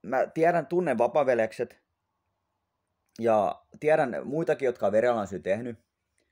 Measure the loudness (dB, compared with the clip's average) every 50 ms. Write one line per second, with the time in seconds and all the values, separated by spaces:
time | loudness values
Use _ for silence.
0 | -8 -4 -2 0 -2 -2 0 0 2 2 2 0 -2 -2 -2 -2 0 0 0 2
1 | 2 2 2 0 2 2 2 2 0 -2 -2 -6 -8 -8 -10 _ _ _ _ _
2 | _ _ _ _ _ _ _ _ _ _ _ _ _ _ _ _ _ _ _ _
3 | _ _ _ -4 0 2 2 4 2 0 -4 -8 _ _ -12 -4 0 2 2 2
4 | 2 -2 -4 -8 -8 -6 -6 -4 0 -2 -2 0 0 -2 -2 0 -2 0 2 2
5 | 2 2 0 0 -2 -6 -8 -8 -4 -4 -4 -4 -4 -10 -12 -14 _ _ _ _
6 | _ _ _ _ _ _